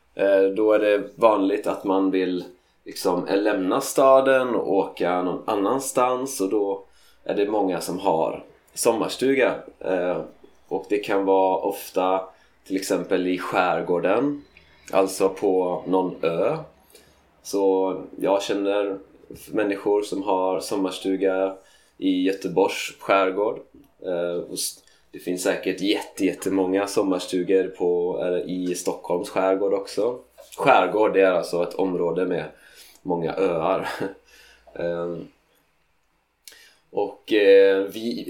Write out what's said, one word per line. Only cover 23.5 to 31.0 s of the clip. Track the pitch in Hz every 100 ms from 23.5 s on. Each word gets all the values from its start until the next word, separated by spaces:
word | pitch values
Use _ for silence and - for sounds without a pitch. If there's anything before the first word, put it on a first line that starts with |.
| - - - - _ 92
Eh, | 87 87 87 -
och |
s-, | 87 - - _ _ _
det | 95
finns | - 90
säkert | 95 87 92 92
jätte-, | 98 104 - - 95
jättemånga | - 95 95 92 98 98
sommarstugor | - 101 90 - 92 87 95 92
på, | - 87 87 87 -
eller | 90 90 -
i | 92 90 87
Stockholms | - 82 - 87 98
skärgård | 98 95 95 98
också. | 98 - - 113 127 - _ - -
Skärgård, | 143 113 90 101